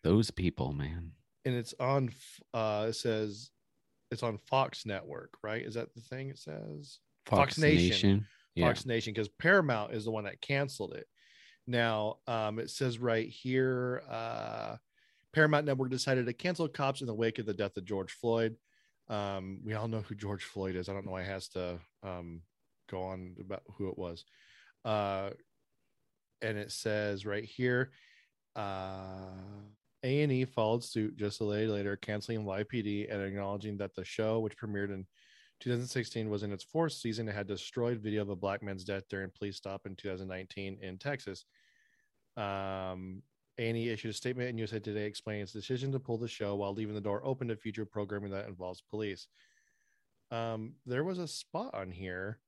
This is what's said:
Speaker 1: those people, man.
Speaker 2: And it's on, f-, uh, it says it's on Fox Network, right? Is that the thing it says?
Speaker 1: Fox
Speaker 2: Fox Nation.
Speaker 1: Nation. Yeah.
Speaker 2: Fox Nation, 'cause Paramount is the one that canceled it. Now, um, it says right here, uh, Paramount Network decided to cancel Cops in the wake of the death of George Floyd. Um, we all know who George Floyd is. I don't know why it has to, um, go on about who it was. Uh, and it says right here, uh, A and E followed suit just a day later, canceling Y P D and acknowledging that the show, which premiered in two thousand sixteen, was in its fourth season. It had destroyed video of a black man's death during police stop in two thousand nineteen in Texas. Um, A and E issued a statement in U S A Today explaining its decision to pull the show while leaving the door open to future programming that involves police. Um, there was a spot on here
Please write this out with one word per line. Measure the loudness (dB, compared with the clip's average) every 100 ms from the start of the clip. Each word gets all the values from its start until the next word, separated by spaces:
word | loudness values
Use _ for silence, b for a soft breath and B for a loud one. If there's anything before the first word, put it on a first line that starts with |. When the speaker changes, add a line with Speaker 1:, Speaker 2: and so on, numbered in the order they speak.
Speaker 1:
those | 8 8 6
people, | 2 0 2 -2
man. | 0 -2 -4 -8 -12 _ _
Speaker 2:
And | -2 0
it's | -2 0
on, | 4 4 2
f-, | -2 -18 -20 -6
uh, | 0 2 4 2
it |
says | 2 0 2 0 -4 -14 _ _ _ _ _ _
it's | -2
on | -2 -2
Fox | 2 2 2 -2 -4
Network, | -4 -4 -10 -12 -8
right? | -4 -4
Is | -4
that | -6 -6 -12
the |
thing | -12 -10 -10
it | -10
says? | -10 -10 -8 -10 -14 -20 _ _ 4
Speaker 1:
Fox | 6
Speaker 2:
Fox | 6 6
Nation. | 8 10 8
Speaker 1:
Nation. | 8 8 6 4 b b 4
Yeah. | 4
Speaker 2:
Fox | 4 0
Nation, | 0 0
'cause | -2 -4
Paramount | 2 6 8 6 2 0
is | -2 -2
the |
one | -2 -4
that | -8
canceled | 0 2 2 -2 -6
it. | -6 -12 _ b b b b 0
Now, | 4 4 4 0 -2 -2
um, | 0 0 -2
it | -4
says | 0 0 2
right | 2 2 2
here, | -4 2 4 4 2 0 -2 -4
uh, | -6 -4 -4 -4 -4 -6 -8 _ _ _ _ _
Paramount | 6 8 8 4
Network | 2 2
decided | 2 2 4 2
to |
cancel | 0 -2 0 -2
Cops | 2 0 0
in | -2
the |
wake | 2 2 2
of | -4
the |
death | 0 -2 -2
of | -2
George | -2 -2
Floyd. | -2 2 4 2 0 _ _ _ _ -6
Um, | -2 -2 -2 -6 -8
we | -4
all | -2 -2
know | -4
who | -4
George | -6 -4 -4
Floyd | -6 -4 -2 -2
is. | -4
I |
don't | -6 -4
know |
why | -4
it | -4
has | -6 -6
to, | -4 -4 -6 -12 _
um, | -8 -8 -8 -12 -16 _ _ _ -10
go | -6
on | -4 -6 -10 -12
about | -8 -10 -10 -6
who | -4
it | -4
was. | -6 -8 -14 b b b b _
Uh, | 0 0 2 0 -4 -8 _ _ _ _ _ _ _ _ _ _
and | -4 -2
it | -4
says | -4 0 2 2 -2 -2
right | -4 -4
here, | 0 4 4 2 b b b b _ _ -6
uh, | -2 -2 -4 -6 -8 -8 -10 -10 -12 -14 -16 -20 _ _
A | 2 4
and | 6
E | 4
followed | 2 4 4 4
suit | 2 0 0 0
just | -2 0
a | 0
day | 2 2
later, | 2 0 -2
canceling | -2 -4 -2 -2
Y | -2 -2
P | 0 0
D | 0 0 -2
and | -2
acknowledging | -2 -2 -2 -2 -4 -4
that | -4 -4
the |
show, | -6 0 2 2
which | 0 -4
premiered | -4 -2 -2
in | -4 -10 b b b b _
two | -2
thousand | 0 0
sixteen, | -2 -2 -2 -2
was | -2
in | -2
its | -6
fourth | -4 0 0
season. | 0 -4 -2 -2
It | -4
had | -4
destroyed | -6 -4 -2 0 0
video | 0 0
of | 0
a | -2
black | -2 -2
man's | -4 -6
death | -4 -6 -4
during | -6 -6
police | -6 -8 -6
stop | -8 -8 -10
in | -10
two | -6
thousand | -6 -6
nineteen | -8 -8 -8 -8 -8
in | -10 -8
Texas. | -6 -6 -8 -12 -14 _ _ _ _ _ _ _ _ -6
Um, | -4 -2 -4 -4 -4 -6 -8 -12 _ _ _ -4
A | 0
and | 0
E | 0
issued | -2 -4
a |
statement | -4 -4 -2 -4
in | -2
U |
S | -2
A | -4
Today | -4 -4 -4
explaining | -6 -6 -4
its | -6
decision | -8 -4 -2 0
to | -2
pull | -2 -2
the | -2
show | -2 -2 0
while | -2
leaving | -2 -4 -2
the |
door | 0 0
open | 0 0 0
to | -2
future | -4 -4 -4
programming | -2 -2 -2 -2
that | -6 -6
involves | -6 -8 -8
police. | _ -2 -2 -4 -12 _ _ _ _ _ _ _ _ _ _
Um, | -4 -2 -4 -6 -12 -4
there | -2
was | 0 -2
a | -6
spot | -8 -6 -6 -4 -6
on | -6
here | -6 -6 -4 -6 -8